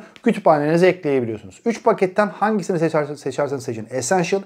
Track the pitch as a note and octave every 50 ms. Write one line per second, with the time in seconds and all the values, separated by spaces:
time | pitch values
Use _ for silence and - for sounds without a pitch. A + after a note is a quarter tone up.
0 | - - _ - - A#3 G#3 G#3 - F#3 D#3 D3 D3 D3+ E3 E3+ F3+ F#3 F3 F3+
1 | - D3 C#3 C3 A#2+ A2 A2 G2+ - F#2+ - - _ A#3 A3 - - A#3 G3+ -
2 | G3 F#3 F#3 - G#3 F#3+ E3+ - G3+ G#3+ A3 G#3 E3 - F#3+ D#3+ E3 D#3+ D#3 D#3
3 | D3+ C#3 D3 C3+ - C#3+ B2+ - D3 C3+ C#3+ C3+ A#2+ C3 A2+ A2 G#2+ - B2 C3
4 | C3 - F#3+ F#3 E3+ E3+ G3 G3 G3